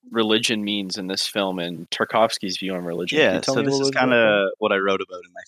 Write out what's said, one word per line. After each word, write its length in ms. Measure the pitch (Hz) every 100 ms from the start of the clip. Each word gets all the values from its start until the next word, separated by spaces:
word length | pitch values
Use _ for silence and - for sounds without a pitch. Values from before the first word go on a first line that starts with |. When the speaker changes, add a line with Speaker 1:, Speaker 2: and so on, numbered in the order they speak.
| -
Speaker 1:
religion 540 | 113 110 107 113 110
means 340 | 104 104 95 104
in 80 | 92
this 220 | 98 -
film 320 | 107 98 92
and 280 | 87 82 87
Tarkovsky's 680 | - 110 117 113 - 98 90
view 160 | 95
on 100 | 92
religion. 340 | 87 82 87 147
Can 80 | 123
you 60 | 92
Speaker 2:
Yeah, 60 |
Speaker 1:
tell 120 | -
Speaker 2:
so 60 | 127
Speaker 1:
me 40 |
a 20 | 139
Speaker 2:
this 80 |
Speaker 1:
little 140 | 139 135
Speaker 2:
is 40 |
Speaker 1:
bit 60 | 135
about 80 | 131
that? 60 | 120
Speaker 2:
kinda 360 | 110 104 98 92
what 140 | 107
I 60 | 98
wrote 240 | 98 95
about 220 | 95 90
in 80 | 90
my 80 | 87